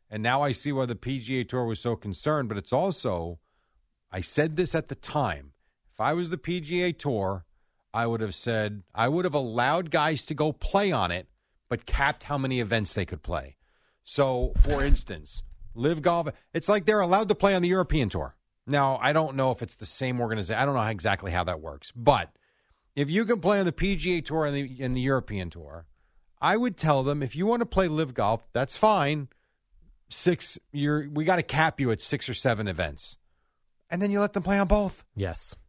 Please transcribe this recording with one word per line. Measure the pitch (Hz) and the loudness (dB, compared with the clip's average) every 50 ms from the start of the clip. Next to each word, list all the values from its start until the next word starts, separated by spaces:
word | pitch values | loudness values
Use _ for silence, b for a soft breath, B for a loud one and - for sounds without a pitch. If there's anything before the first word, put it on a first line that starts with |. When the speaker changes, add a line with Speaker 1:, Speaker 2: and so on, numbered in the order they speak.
| _ _ | _ _
Speaker 1:
And | 107 107 107 | -6 -2 0
now | 117 131 139 147 | 2 2 2 2
I | 143 127 | 0 -2
see | - - 147 | -2 -4 -4
why | 143 135 131 | -2 -2 -2
the | 120 117 | -2 -4
P | - - 127 135 131 | -6 -6 -6 -6 -6
G | 113 120 131 127 | -6 -4 -4 -4
A | 117 | -4
Tour | - - 127 123 | -2 -2 -2 -2
was | 117 110 - | -2 -4 -4
so | - 120 117 | -2 -4 -4
concerned. | - - 107 92 - - 147 156 147 131 107 | -4 -4 -8 -8 -4 -2 0 0 0 0 -2
But | 107 101 | -4 -6
it's | - - 123 | -4 -2 0
also, | 135 180 196 165 - - 123 92 85 82 85 85 - _ _ _ _ _ _ _ _ _ _ _ _ _ _ 92 | 0 0 0 -2 -2 -4 -4 -2 -4 -4 -6 -10 -12 _ _ _ _ _ _ _ _ _ _ _ _ _ _ -10
I | 92 | -10
said | 90 - - - 151 160 156 | -8 -4 0 0 0 0 0
this | 156 180 135 - | -2 -2 -2 -2
at | 160 156 - | -4 -4 -6
the | 139 | -10
time. | - - - - 151 135 101 80 71 69 69 - _ _ _ _ _ _ _ | -12 -10 -6 -2 -2 0 -2 -2 -6 -10 -18 -20 _ _ _ _ _ _ _
If | _ - | _ -4
I | 107 135 160 | -2 0 0
was | 175 180 160 | 0 -2 -4
the | 175 | -6
P | 165 - 165 175 180 | -6 -6 -4 -4 -4
G | 151 143 175 175 180 | -4 -4 -2 0 0
A | 180 165 | 0 -2
Tour, | - - 147 123 104 98 92 98 92 - _ _ _ _ _ _ _ _ _ - | -2 -2 -2 -2 0 0 -2 -4 -6 -8 _ _ _ _ _ _ _ _ _ -4
I | 113 117 | -2 -2
would | 117 117 110 | 0 0 -2
have | 110 101 - | -2 -4 -6
said, | - - 120 113 110 107 104 107 104 - _ - | -6 -4 -2 -2 0 -2 -2 -4 -8 -14 _ -2
I | 104 113 131 | 0 2 2
would | 151 175 180 | 2 2 0
have | 180 143 | 0 0
allowed | 147 131 117 110 120 120 135 151 180 185 156 | 0 -2 0 0 2 2 2 2 0 0 0
guys | 170 160 147 160 160 123 - | 0 0 2 0 0 -2 -4
to | - 156 | -4 -2
go | 147 151 156 143 | 0 0 0 0
play | - - - - 196 208 196 160 | -2 -2 0 2 2 2 2 2
on | 117 95 87 | 2 0 0
it, | 87 92 - - _ _ _ _ _ _ _ - | -2 -4 -8 -10 _ _ _ _ _ _ _ -6
but | 123 - - | -6 -6 -2
capped | - - - 139 147 147 - - | 0 0 2 2 2 0 -2 -4
how | - 147 | -6 -4
many | 135 135 131 131 123 | -2 -2 -2 -2 -2
events | 117 98 117 113 104 - - | -2 0 0 0 0 -2 -2
they | 107 92 | -4 -4
could | - - 78 - | -4 -6 -10 -8
play. | - 87 73 67 69 - _ _ _ _ _ _ _ _ _ _ | -6 -6 -6 -6 -8 -14 _ _ _ _ _ _ _ _ _ _
So, | - - - 139 131 127 123 123 120 - - | -6 0 0 2 2 2 0 0 4 8 8
for | - 139 143 139 139 | 8 8 6 2 4
instance, | 143 139 - - - 92 78 73 - - - - - - - - - - | 4 4 4 4 0 -10 -12 -12 -12 -12 -12 -12 -12 -14 -18 -16 -14 -6
Live | 117 123 151 170 156 139 | -2 0 0 0 2 2
Golf, | 175 170 170 160 151 - b b b b | 2 2 2 0 -4 -6 b b b b
it's | 170 - - | -2 0 2
like | 208 208 160 | 2 2 4
they're | 214 214 208 | 4 4 4
allowed | 185 175 180 202 220 190 | 4 4 4 4 4 2
to | 202 | 2
play | - 196 202 196 | 4 4 4 4
on | 180 175 | 4 4
the | 175 | 4
European | 185 190 180 - 160 156 123 98 | 2 2 2 2 2 2 2 0
Tour. | - 85 71 64 - _ _ _ _ _ _ | 0 -4 -6 -6 -10 _ _ _ _ _ _
Now, | 123 143 143 139 135 135 123 120 | -2 0 2 2 2 2 2 2
I | 135 151 | 2 4
don't | 160 160 147 135 | 4 2 2 0
know | 135 135 131 | 0 0 0
if | 120 - | 0 -2
it's | 123 - - | -6 -10 -12
the | - 104 | -12 -12
same | - - - 135 127 123 120 | -12 -8 -4 -4 -2 -2 -2
organization. | 120 110 110 107 98 85 110 110 | -2 -2 -2 -2 -2 -2 0 0
I | 135 | 0
don't | 143 139 | 2 2
know | 127 | 0
how, | 107 110 | 0 -2
exactly | 113 92 85 110 98 - - 92 85 | -2 -2 0 0 0 0 -2 -2 -2
how | 90 87 | 0 0
that | 87 87 78 | 0 -2 -4
works. | 78 80 71 69 - - - | -6 -10 -12 -14 -16 -16 -14
But | 120 117 143 139 104 85 - _ _ _ _ _ _ _ _ _ _ _ _ - | 2 4 6 6 6 4 -4 _ _ _ _ _ _ _ _ _ _ _ _ -4
if | 139 143 139 | -4 -2 0
you | 165 208 233 | 0 0 0
can | 196 240 196 | 0 0 0
play | 151 190 208 202 | 2 2 2 2
on | 190 | 2
the | 175 - | 0 0
P | - 165 196 196 | 0 0 0 0
G | 160 151 180 180 170 | 0 -2 -2 -2 -2
A | - | -2
Tour | - 151 160 151 | -4 -2 -2 -2
and | 147 143 | 0 -2
the, | 139 143 127 131 127 135 | -4 -4 -6 -8 -6 -4
and | 127 127 | -2 -2
the | 127 | 0
European | 127 135 135 127 - - 107 98 90 85 | 0 2 2 0 0 -2 -6 -6 -6 -6
Tour, | - 87 78 71 76 85 82 - _ _ _ _ _ _ _ _ _ - | -10 -12 -16 -16 -16 -18 -18 -20 _ _ _ _ _ _ _ _ _ -2
I | - 160 196 | 0 0 2
would | 226 247 247 180 | 2 0 -2 -2
tell | - - 156 147 135 131 | 0 2 2 4 4 2
them, | 139 143 151 143 | 0 0 0 -2
if | 117 - | -4 -2
you | 147 185 | -2 0
want | 220 240 233 | 0 0 0
to | 233 | -2
play | - - 190 190 170 | 0 2 2 2 2
Live | 151 156 160 135 123 | 2 -2 -2 -2 -2
Golf, | - 107 101 113 113 - - - | 0 2 2 2 0 -2 -4 -4
that's | 117 135 - - | -2 -2 -2 0
fine. | - - 220 214 185 143 139 151 151 139 - _ _ _ _ _ _ _ _ _ - - - - _ _ - | 2 4 4 6 4 4 2 0 -2 -4 -8 _ _ _ _ _ _ _ _ _ -20 -20 -20 -20 _ _ -14
Six, | - - - 180 175 - - - - - - _ - | -10 -2 0 0 0 0 -2 -8 -12 -14 -14 _ -4
you're, | 143 143 147 151 151 147 143 | -2 0 2 2 0 -2 -2
we | 151 147 156 | -4 0 2
gotta | 165 185 175 156 | 2 2 2 2
cap | - 123 151 160 160 - - | 0 2 2 2 2 2 0
you | 135 120 | 0 0
at | 110 - | 0 0
six | - - 147 127 - - | -2 -4 -4 -4 -4 -4
or | 113 | -4
seven | - - 131 117 101 110 98 | -2 0 0 0 0 -2 -2
events. | 87 78 87 76 73 - - - - - _ _ _ _ _ _ _ _ _ _ _ _ _ - | -2 -2 -2 -4 -4 -8 -14 -16 -16 -18 _ _ _ _ _ _ _ _ _ _ _ _ _ -6
And | 170 180 | -4 -2
then | 202 202 | 0 0
you | 202 202 | 2 2
let | 202 202 - | 2 2 0
them | 202 165 | -2 0
play | 190 202 202 | 2 2 2
on | 202 165 | 4 4
both. | 214 208 101 90 - - - _ - | 4 4 2 0 -4 -10 -16 _ -8
Speaker 2:
Yes. | 104 98 87 80 - - - - - - | -6 -4 -4 -4 -8 -10 -12 -14 -18 -20